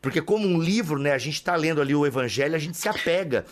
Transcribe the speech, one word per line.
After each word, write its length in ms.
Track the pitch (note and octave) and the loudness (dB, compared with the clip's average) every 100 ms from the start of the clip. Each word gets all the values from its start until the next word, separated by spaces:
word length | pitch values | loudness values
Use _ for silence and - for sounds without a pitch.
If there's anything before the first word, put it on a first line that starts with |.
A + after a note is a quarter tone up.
porque 180 | C3+ D#3+ | -4 -2
como 280 | D3+ G#3+ G3 | 0 0 2
um 120 | E3+ | 2
livro, 380 | E3 G#3+ F3 D3 | 2 0 0 -2
né? 140 | C#3+ | 0
A 80 | C3+ | 0
gente 240 | B2+ D3 | -2 -6
tá 120 | - E3+ | -2 0
lendo 240 | D#3 D3+ | 2 2
ali 140 | C3+ | 2
o 140 | D3 D3 | 2 2
evangelho, 480 | B2+ B2 G#2 C#3 D#3+ | 0 -2 0 0 -2
a 40 | |
gente 160 | D3+ E3+ | -4 -6
se 140 | G#3+ | -4
apega 560 | G#3+ - F3 F3 A#2 - | -2 0 0 0 -2 -2